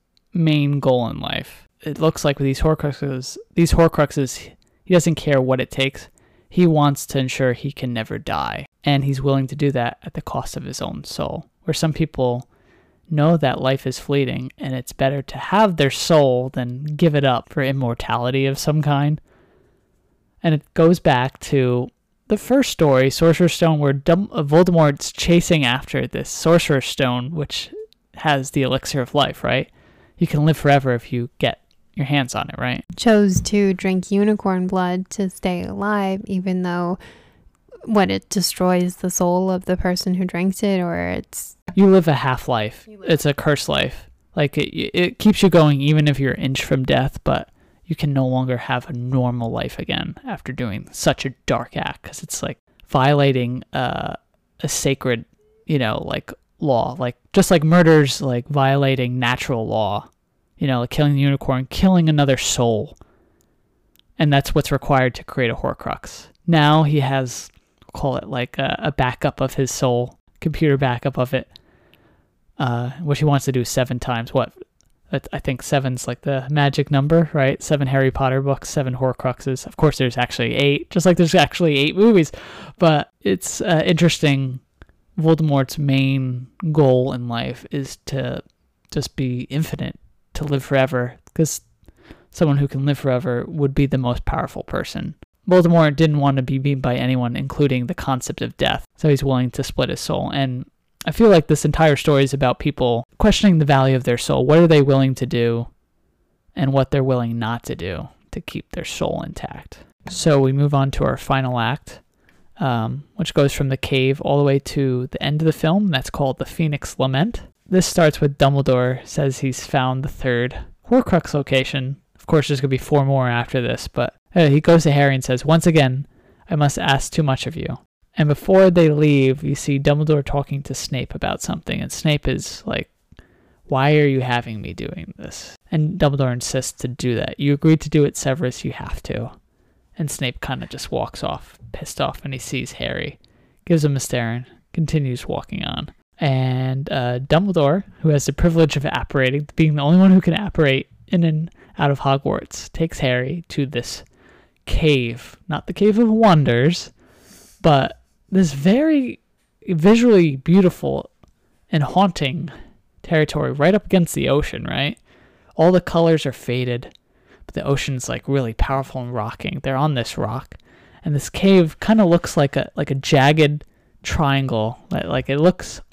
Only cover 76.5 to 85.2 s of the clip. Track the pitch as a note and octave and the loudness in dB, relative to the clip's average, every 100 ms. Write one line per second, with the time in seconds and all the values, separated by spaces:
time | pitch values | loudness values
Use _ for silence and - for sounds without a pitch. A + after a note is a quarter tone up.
76.5 | D3 C#3+ C3+ C#3 C#3+ C#3+ E3 D#3+ D3+ C3+ | 0 2 0 0 0 4 2 2 2 0
77.5 | - - D3+ C3+ C3+ C3+ - C3 C3 C#3 | 0 -2 -2 0 2 2 0 0 0 -2
78.5 | C3+ - - C3 B2+ C3 - C3 B2 C#3 | -4 -4 -4 -4 -2 -4 -2 -6 -6 -6
79.5 | C3 - - D#3 - C3 A#2+ B2 - A#2 | -6 -8 0 0 2 -2 -2 -4 -2 -2
80.5 | A#2 C#3+ C#3+ - F#3 F#3 F3 E3+ F3+ D3 | 0 2 0 -2 0 2 4 4 4 2
81.5 | - E3+ C#3+ D3+ D#3+ A3+ G3+ D3+ - - | 2 0 2 0 4 6 6 4 -2 -18
82.5 | - - - E3+ D3 - _ G3+ F#3 - | -20 -20 0 4 4 0 _ -4 -2 -4
83.5 | - C4+ D#3+ F3 E3 E3+ - D3+ C#3 C3 | -6 0 2 2 4 2 2 0 0 -2
84.5 | C3 - _ - _ _ - | -8 -14 _ -20 _ _ -2